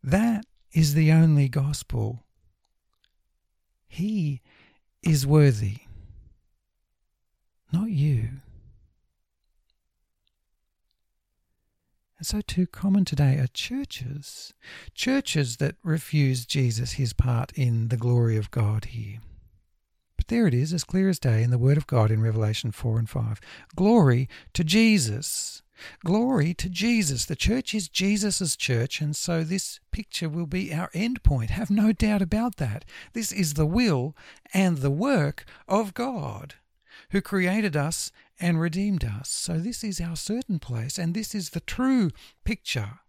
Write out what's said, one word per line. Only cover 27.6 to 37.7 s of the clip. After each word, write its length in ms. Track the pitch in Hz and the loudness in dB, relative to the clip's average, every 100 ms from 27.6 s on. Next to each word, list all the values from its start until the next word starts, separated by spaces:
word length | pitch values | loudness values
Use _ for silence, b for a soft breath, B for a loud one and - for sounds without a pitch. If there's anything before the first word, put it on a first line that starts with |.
| - 214 | -2 -6
is 120 | 170 | -4
Jesus' 680 | - 190 208 208 - 170 - | -2 0 0 0 -2 -4 -4
church, 440 | - 120 123 - | -2 -2 -2 -4
and 160 | 147 147 | -4 -4
so 280 | - 165 | -2 -2
this 360 | 160 185 - - _ | -2 -4 -6 -12 _
picture 360 | - 214 - 160 | -10 -8 -6 -6
will 200 | 156 165 | -4 -4
be 260 | 180 190 | -6 -4
our 160 | 156 185 160 | -6 -6 -4
end 260 | 233 254 | -4 4
point. 300 | - 135 113 | 6 6 4
Have 180 | - 233 | -2 2
no 240 | 202 220 | 4 4
doubt 300 | 208 214 208 | 4 2 2
about 320 | 185 208 240 - | 2 0 0 -2
that. 280 | 123 107 - B B | -4 -4 -10 B B
This 180 | 233 220 | -6 -6
is 220 | 190 165 | -2 0
the 140 | 147 156 | 2 2
will 480 | 196 240 139 131 - B B B 185 | 2 2 2 -2 -8 B B B 2
and 240 | 190 156 | 2 2
the 100 | 139 | 0
work 560 | 143 254 247 143 - - B - | 0 2 2 0 -4 -14 B -2
of 260 | 202 214 | 0 0
God, 640 | 180 247 240 139 101 143 - _ _ B B B | -4 -6 -6 -8 -10 -14 -20 _ _ B B B
who 100 | 196 | -4
created 540 | - 196 180 202 208 | -2 -2 0 0 0